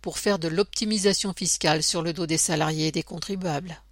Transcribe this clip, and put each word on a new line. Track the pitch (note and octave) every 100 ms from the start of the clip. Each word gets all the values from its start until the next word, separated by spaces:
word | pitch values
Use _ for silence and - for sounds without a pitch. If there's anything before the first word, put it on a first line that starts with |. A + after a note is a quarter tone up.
pour | F3 -
faire | G3+ F#3+
de | E3
l'optimisation | E3 G#3 - G#3+ G#3+ G3 F#3+ G3
fiscale | - F3+ - D#3+ D#3
sur | - E3+
le | E3
dos | E3 E3
des | D#3+
salariés | - D#3 D#3 D#3 D#3
et |
des | D#3+
contribuables. | - E3+ - G3 F#3 D3 F3+ D#3 -